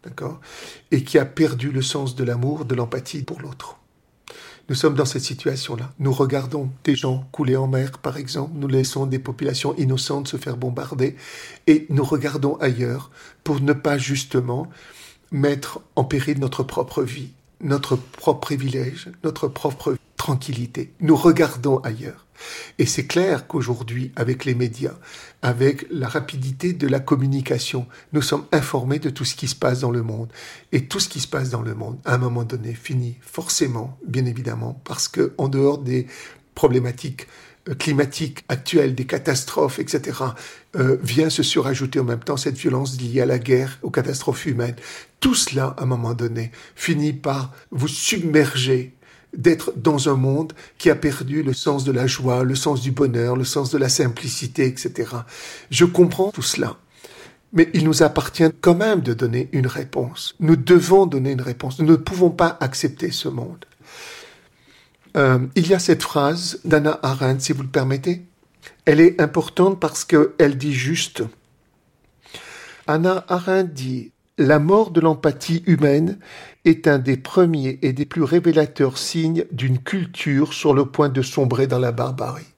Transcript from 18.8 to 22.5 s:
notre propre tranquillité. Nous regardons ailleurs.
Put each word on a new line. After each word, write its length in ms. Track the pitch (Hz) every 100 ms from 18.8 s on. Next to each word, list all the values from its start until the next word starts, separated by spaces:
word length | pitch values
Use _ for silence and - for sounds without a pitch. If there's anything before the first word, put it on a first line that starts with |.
| 127 131 - - 160
notre 240 | - 143
propre 480 | - 147 135 - 135 _ -
tranquillité. 760 | - 131 - 117 120 - 131 _
Nous 140 | 156 156
regardons 640 | 175 151 156 127 139 131
ailleurs. 480 | 123 110 120 - _ _ -